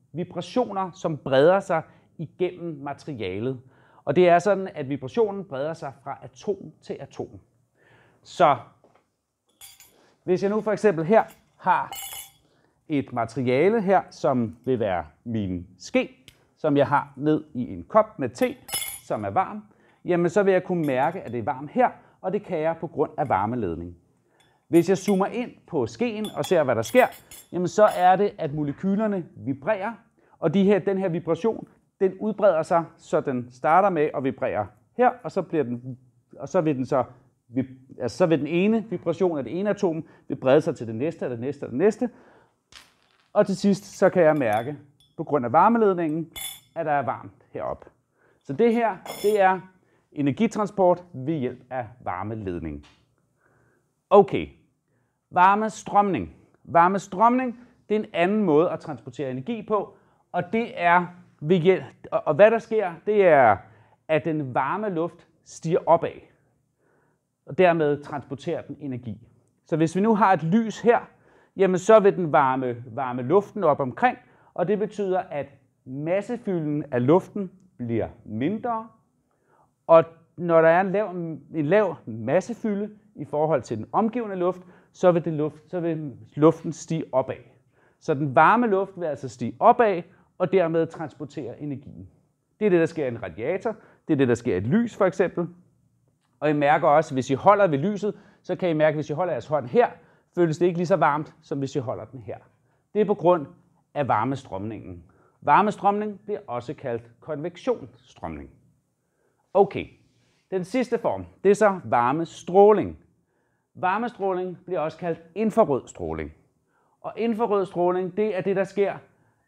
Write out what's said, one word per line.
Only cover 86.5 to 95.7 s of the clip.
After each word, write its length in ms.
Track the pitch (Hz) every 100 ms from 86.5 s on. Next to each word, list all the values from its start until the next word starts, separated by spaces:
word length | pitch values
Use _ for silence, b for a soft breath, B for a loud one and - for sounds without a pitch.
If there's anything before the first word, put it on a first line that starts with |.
| 160 170
stige 320 | 147 - 160 -
opad. 220 | 131 127 - - _ _ _ _ _
Så 140 | -
den 200 | 143 147
varme 320 | 127 160 220 240
luft 260 | 190 190 -
vil 100 | 170
altså 220 | 135 131
stige 280 | - 117 -
opad, 440 | 196 240 226 170 - b b _
og 140 | 180
dermed 340 | 190 165 165 160
transportere 720 | - 160 - 151 - 120 107
energien. 460 | 147 131 - - 95 _ _ _ _ _
Det 60 | 214
er 40 |
det, 100 | 175
der 60 | 160
sker 180 | 160
i 40 | 131
en 140 | 117
radiator. 540 | 95 80 123 185 233 208 b b -
Det 60 |
er 40 | 151
det, 100 | 131
der 60 |
sker 200 | 117 127
i 40 | 92
et 80 | 101
lys, 300 | 202 233 -
for 80 |
eksempel. 420 | 190 - 175 - 170 - _